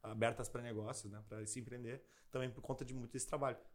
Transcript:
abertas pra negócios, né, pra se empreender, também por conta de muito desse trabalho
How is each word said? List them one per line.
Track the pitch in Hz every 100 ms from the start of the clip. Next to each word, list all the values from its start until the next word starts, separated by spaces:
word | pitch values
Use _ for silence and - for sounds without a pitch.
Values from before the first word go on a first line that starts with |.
abertas | 110 110 117 117 120
pra | 123
negócios, | 120 107 107 143 104
né, | 104 104
pra | 107 107
se | 127
empreender, | 113 123 120 135 - - -
também | 131 127
por | 113
conta | - 131
de | 131
muito | 131 135
desse | 135 -
trabalho | 151 139 117 -